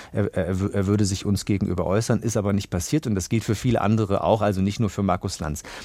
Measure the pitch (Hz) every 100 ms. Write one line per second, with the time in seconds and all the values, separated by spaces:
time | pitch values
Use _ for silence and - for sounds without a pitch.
0 | - - 101 - 85 92 98 101 95 104
1 | 101 98 104 98 - 98 95 90 82 101
2 | 117 110 113 107 101 101 - 90 - 151
3 | 131 95 - 117 - 107 127 113 101 110
4 | 98 98 82 107 104 95 95 101 107 -
5 | 98 90 98 - 80 71 - -